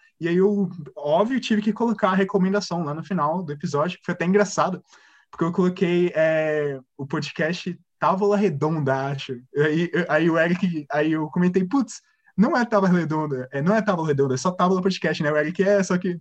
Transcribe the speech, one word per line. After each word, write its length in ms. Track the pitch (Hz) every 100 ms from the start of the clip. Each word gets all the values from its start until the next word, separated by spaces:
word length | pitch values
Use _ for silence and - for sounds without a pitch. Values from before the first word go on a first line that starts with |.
| _ -
e 60 | 165
aí 100 | 180
eu, 320 | 202 202 185 180 143 -
óbvio, 440 | 147 165 220 262
tive 240 | - 208
que 100 | 214
colocar 380 | 208 233 214 190
a 40 | 190
recomendação 680 | 190 196 185 202 - 175
lá 100 | 147
no 100 | 151
final 380 | - 185 147 175
do 80 | 160
episódio, 460 | 147 165 143 170 180
que 80 | -
foi 80 |
até 120 | 170 170
engraçado, 580 | 202 202 - 160 180 _ - _ _ _
porque 120 | -
eu 80 | 170
coloquei, 600 | 175 180 180 175 175 175 156
é, 640 | 160 160 156 151 147 135 _ -
o 120 | 139
podcast 680 | 156 143 - 160 175 185 175 _ -
Távola 400 | 165 190 208 202
Redonda, 720 | 202 143 151 160 139 135 139
acho. 260 | 139 - 123 - 143
Aí, 320 | 151 156 170
eu, 140 | 170 170
aí 220 | 156 165
o 80 | 160
Eric, 480 | 170 180 185 160 143
aí 200 | 151 156
eu 160 | 156 156
comentei, 360 | 180 180 190 185
Putz, 360 | 277 220 - _ _ _ -
não 160 | 247 311
é 80 | -
Tábua 220 | 208 190
Redonda, 640 | 180 156 156 147 131 127
é, 100 | 139
não 140 | 165 220
é 60 |
Tábua 260 | 214 175 156
Redonda, 260 | 139 139
é 40 | 131
só 120 | 185
Tábua 320 | 185 185 185
Podcast, 400 | 190 185 160 151
né? 80 | 151
O 60 | 151
Eric 260 | 151 180
é, 220 | 190 202
só 140 | 190 180
que 200 | 185 175